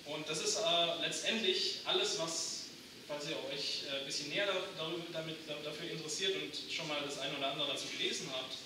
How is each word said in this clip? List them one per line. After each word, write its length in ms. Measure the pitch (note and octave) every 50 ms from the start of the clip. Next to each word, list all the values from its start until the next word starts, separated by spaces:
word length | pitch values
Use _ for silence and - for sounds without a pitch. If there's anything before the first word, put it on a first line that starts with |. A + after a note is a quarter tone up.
| -
Und 240 | C#3+ D3+ D#3 D3+ D3+
das 120 | D#3 -
ist, 160 | - - -
äh, 440 | - D#3+ E3 E3+ E3+ E3+ E3+ - -
letztendlich 800 | - - - - - G3 A3 A3 - F#3 - - - - - - -
alles, 340 | D3+ F3 F#3 - - - -
was, 460 | D#3+ E3 - - - - - - - - - - - - - - - -
falls 200 | D3 D3 D3 D#3+
ihr 80 | D3 - - -
euch, 320 | - C#3+ - - - - - D3
äh, 100 | C#3 C#3
ein 60 | C#3
bisschen 220 | C#3+ - - D3 C#3+
näher 180 | D#3+ G3 G3+
da-, 160 | G3 F#3 F#3 - - -
darüber, 280 | D#3 D#3+ E3 E3+ E3+ E3 -
damit, 240 | B2+ D#3+ D#3+ D#3+ D#3+ D#3+ - D3+
da-, 100 | D3 D3+ D3+
dafür 260 | D3+ D#3 D#3+ E3+ D#3
interessiert 460 | E3 E3 D3+ D#3 - - - B2+ -
und 360 | - - - - - - -
schon 140 | - - D#3+ D3+
mal 140 | D3+ C#3+ C#3+
das 140 | C#3 C3 -
eine 180 | C#3 C#3 C#3+
oder 160 | C#3 C3+ C3+
andere 160 | C#3 D#3 D3 C#3+
dazu 180 | C3 - - -
gelesen 400 | - - F#3 - - - E3 D3
habt 240 | C3 D#3+ D#3+ - - - -